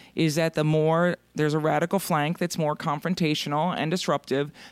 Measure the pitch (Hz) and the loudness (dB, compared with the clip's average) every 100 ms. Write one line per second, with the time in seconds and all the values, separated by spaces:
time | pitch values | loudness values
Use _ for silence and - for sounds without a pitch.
0 | - - 160 151 165 160 156 156 156 160 | -10 -2 0 2 0 0 2 2 4 4
1 | 175 - _ - 151 156 151 151 170 196 | 2 0 _ -2 0 2 2 0 0 -2
2 | - 160 147 170 170 - 151 147 165 147 | 0 0 0 -2 -4 -2 -2 -2 -4 -4
3 | 170 185 160 151 - 147 175 120 151 180 | -2 0 0 0 -2 -2 -2 -2 -2 -2
4 | - 143 - 135 143 - - | 0 -2 0 -2 -2 -8 -12